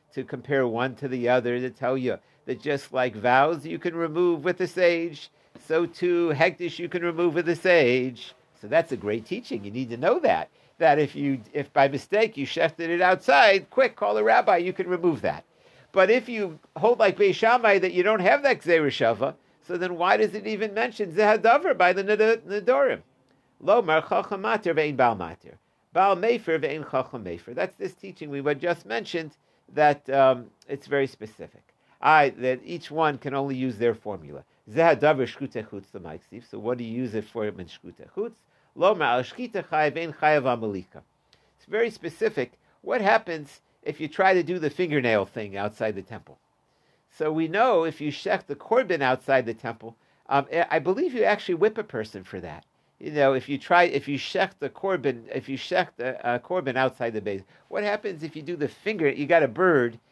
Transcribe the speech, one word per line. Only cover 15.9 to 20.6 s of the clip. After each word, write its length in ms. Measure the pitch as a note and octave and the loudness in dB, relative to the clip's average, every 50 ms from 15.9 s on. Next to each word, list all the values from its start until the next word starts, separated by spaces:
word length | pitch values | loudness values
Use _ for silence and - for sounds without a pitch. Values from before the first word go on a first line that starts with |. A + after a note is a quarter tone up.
But 180 | - F#3+ F#3 F#3+ | 2 4 4 6
if 200 | A3+ B3+ A#3 B3 | 4 2 0 -2
you 280 | A#3+ A3 G3+ F3+ D#3 D3+ _ _ - | -6 -6 -6 -6 -8 -12 _ _ -4
hold 240 | - E3 A3+ A#3+ - | 0 2 2 4 4
like 180 | A3 G3 D#3 - | 4 4 4 4
Beis 160 | G#3 G3 F3 | 2 2 2
Shammai 460 | - A3 A3+ A#3+ B3 A#3 G#3+ G3 F#3+ | 2 4 4 4 4 4 4 4 4
that 140 | F3+ F#3 F3 | 2 0 0
you 100 | F3+ F3 | 2 2
don't 160 | G#3 A3 G3+ | 2 2 2
have 240 | F3+ G3 C4+ C#4+ C#4+ | 4 4 4 4 4
that 160 | C#4 A#3 - | 2 0 0
Gzeir 240 | - D#3+ E3+ D#3+ D3+ | 2 2 2 4 2
Shava, 480 | C#3 B2+ - C3 A2+ A#2 G2 B2+ C#3+ D3 - _ _ _ _ _ | 0 0 2 2 2 2 0 -2 -4 -4 -8 _ _ _ _ _
so 100 | - F3+ | -8 -6
then 200 | F3 F3+ F3+ F3+ | -4 -4 -4 -4
why 220 | D#3+ F3 F#3 G#3 G#3+ | 0 2 4 4 4
does 160 | A3 G#3 F3 | 2 0 -2
it 120 | G#3+ F#3+ | -4 -8
even 260 | G#3+ A3 F#3 | -6 -6 -4